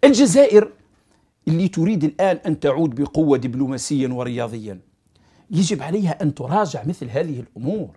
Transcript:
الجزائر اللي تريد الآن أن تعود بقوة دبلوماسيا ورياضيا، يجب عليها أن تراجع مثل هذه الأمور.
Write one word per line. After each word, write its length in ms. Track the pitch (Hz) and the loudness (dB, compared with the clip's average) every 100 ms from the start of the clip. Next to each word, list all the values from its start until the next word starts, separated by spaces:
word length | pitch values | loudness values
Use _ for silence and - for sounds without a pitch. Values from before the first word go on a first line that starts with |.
| 277 | 6
الجزائر 640 | 240 262 208 285 208 214 - _ _ _ _ _ _ - | 6 4 6 6 6 4 -4 _ _ _ _ _ _ -4
اللي 200 | 160 185 | 0 0
تريد 360 | 175 165 214 | 0 0 0
الآن 360 | 151 - 196 180 - | -2 0 0 0 -2
أن 140 | 156 | -2
تعود 420 | 147 135 165 120 | 0 0 -2 -2
بقوة 360 | 143 - 160 135 | -4 0 2 2
دبلوماسيا 720 | 127 120 135 131 - 147 131 | 0 -4 -4 -4 -4 -2 -2
ورياضيا، 720 | 127 123 120 120 117 107 92 _ _ _ _ _ _ _ | -4 -6 -6 -6 -8 -12 -16 _ _ _ _ _ _ _
يجب 320 | 180 180 180 | -2 0 -2
عليها 400 | 139 190 190 156 | -4 -4 -2 -2
أن 100 | 160 | -4
تراجع 500 | - 123 185 175 - 117 | -4 -4 -2 -2 -4 -8
مثل 240 | 175 127 | -8 -6
هذه 300 | 117 165 131 | -4 -4 -8
الأمور. 500 | 117 - 123 214 143 | -12 -10 -6 -6 -8